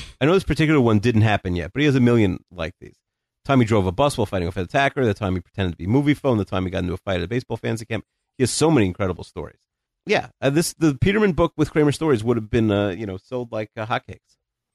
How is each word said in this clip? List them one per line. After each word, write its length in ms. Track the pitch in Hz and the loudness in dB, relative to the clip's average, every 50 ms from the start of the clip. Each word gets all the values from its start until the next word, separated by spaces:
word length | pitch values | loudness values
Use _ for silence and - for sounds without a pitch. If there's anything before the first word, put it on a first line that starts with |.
| - - - _ | -12 -12 -4 _
I 60 | 131 | 2
know 80 | 151 190 | 2 2
this 100 | 190 - | 2 0
particular 340 | - 147 151 160 151 156 143 | 0 0 0 2 2 4 4
one 180 | 120 117 107 104 | 4 4 4 4
didn't 240 | 98 123 113 107 | 2 2 2 4
happen 320 | 107 110 104 98 - 92 87 | 2 2 2 0 -2 -4 -4
yet, 140 | 87 78 - | -4 -6 -6
but 80 | - 127 | -4 0
he 60 | 151 | 2
has 80 | 151 131 | 2 4
a 60 | 135 | 4
million 440 | 120 120 120 117 104 92 - - - _ | 4 4 4 4 2 2 0 -4 -10 _
like 240 | 92 90 80 82 - _ | -10 -10 -10 -10 -10 _
these. 180 | - 53 - _ _ _ _ _ _ _ _ _ _ | -20 -20 -20 _ _ _ _ _ _ _ _ _ _
The 40 | - | 0
time 120 | 139 127 | 2 2
he 40 | 117 | 2
drove 200 | 101 113 104 92 | 4 2 2 2
a 60 | 92 | 0
bus 260 | 90 135 143 143 - 127 | 0 0 0 0 0 -2
while 80 | 107 | -4
fighting 220 | - 104 95 87 85 | -4 -2 -4 -4 -4
off 80 | 92 101 | -6 -8
an 60 | 90 | -8
attacker, 420 | - - 139 139 139 - 143 127 | -4 -2 0 0 0 0 0 0
the 80 | 110 98 | 0 0
time 220 | - 107 95 92 | 0 -2 -4 -4
he 40 | 90 | -4
pretended 320 | - _ _ - 95 90 | -6 _ _ -4 -4 -4
to 60 | 82 - | -4 -6
be 80 | 85 | -2
movie 260 | 95 120 143 143 147 | 0 0 2 2 2
phone, 240 | 143 - - 139 120 | 0 0 0 0 0
the 80 | 104 95 | 0 -2
time 200 | - 101 92 92 | -2 -4 -4 -4
he 60 | 92 | -4
got 100 | 90 90 | -4 -4
into 100 | 90 87 | -4 -4
a 60 | 85 - | -6 -6
fight 200 | - 101 92 87 | -6 -6 -4 -4
at 40 | 87 | -4
a 40 | 92 | -4
baseball 280 | 117 131 - - 120 | -6 -8 -6 -8 -10
fancy 300 | - - 117 113 110 117 | -8 -6 -6 -6 -8 -8
camp. 180 | - 113 101 - _ _ _ _ _ _ | -10 -10 -10 -10 _ _ _ _ _ _
He 60 | - | -2
has 80 | 127 113 | -2 -2
so 200 | - - 147 165 | 0 2 2 4
many 140 | 160 131 101 | 4 4 2
incredible 380 | 92 87 - 101 92 85 - - | 2 -2 -4 -4 -4 -4 -8 -12
stories." 360 | - _ 87 76 - - _ _ _ _ _ _ _ _ _ _ | -14 _ -14 -14 -14 -16 _ _ _ _ _ _ _ _ _ _
Yeah, 240 | - 208 156 - 127 _ _ | -2 -2 -2 -2 -6 _ _
uh, 80 | - 139 | -2 0
this, 240 | 139 165 165 - - | 0 0 0 -2 -2
the 220 | _ 160 156 139 - | _ 0 0 0 2
Peterman 320 | - 190 202 220 214 202 | 0 0 2 2 2 2
book 200 | 151 170 170 160 - | 2 2 0 0 0
with 160 | - 151 - | -2 -2 0
Kramer 180 | - 165 151 147 | 2 2 2 2
stories 300 | 135 - 160 160 135 107 | 2 0 0 0 0 2
would 140 | 107 120 120 | 2 0 -2
have 140 | 113 110 104 | -2 -2 -2
been, 200 | - 120 113 107 | 0 2 2 2
uh, 200 | 101 101 101 101 | 2 2 0 -2
you 160 | 87 98 113 | -4 -6 -8
know, 100 | 98 92 | -8 -10
sold 340 | 92 - _ 127 123 123 117 | -12 -12 _ -10 -10 -8 -8
like, 180 | 113 110 110 - _ | -8 -8 -8 -8 _
uh, 100 | 113 110 | -12 -8
hotcakes. 500 | 110 123 127 - - - - _ _ _ _ _ _ _ _ _ _ | -6 -6 -6 -6 -12 -20 -20 _ _ _ _ _ _ _ _ _ _